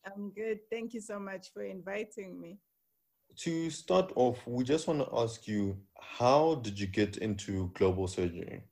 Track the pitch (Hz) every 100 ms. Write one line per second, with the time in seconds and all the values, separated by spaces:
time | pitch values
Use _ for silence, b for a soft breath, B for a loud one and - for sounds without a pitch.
0 | 196 196 202 196 220 214 _ 226 226 233
1 | 214 202 196 190 190 202 202 190 175 202
2 | 214 220 185 175 170 202 _ _ _ _
3 | _ _ _ - - 165 165 151 - 185
4 | - - 123 123 - 123 127 156 170 151
5 | 131 120 113 113 - 107 98 98 - -
6 | - - 120 139 160 156 110 101 98 104
7 | 104 - 110 98 - 95 92 - 95 92
8 | 92 95 90 87 - - -